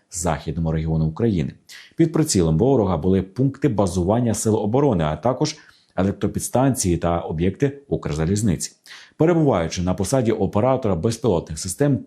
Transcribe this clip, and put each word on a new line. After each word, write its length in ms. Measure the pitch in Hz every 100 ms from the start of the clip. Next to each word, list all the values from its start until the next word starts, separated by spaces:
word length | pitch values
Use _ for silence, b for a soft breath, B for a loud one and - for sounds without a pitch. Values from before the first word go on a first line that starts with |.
| B
західному 640 | - 87 76 - 82 82
регіону 340 | 80 80 80 80
України. 460 | 78 117 92 67 - _ B B -
Під 160 | 160
прицілом 460 | 160 156 98 82 80
ворога 380 | 120 135 98 87
були 260 | 90 95
пункти 460 | 92 - 135 135 151
базування 640 | 107 98 87 87 113 123 104
сил 220 | 110 107
оборони, 480 | 104 123 143 98 78
а 120 | 78
також 400 | 120 131 156 - b b b -
електропідстанції 1000 | 95 98 104 104 - 120 135 120 95 85
та 220 | 85 85
об'єкти 600 | - 80 90 95 139 - -
Укрзалізниці. 840 | 78 - 76 80 101 107 82 - - B B B _
Перебуваючи 640 | 160 165 151 101 82 92
на 120 | 90 90
посаді 380 | 95 135 113
оператора 640 | 110 95 104 123 131 107 90
безпілотних 640 | 110 113 120 85 - 78
систем, 400 | 92 - 147 123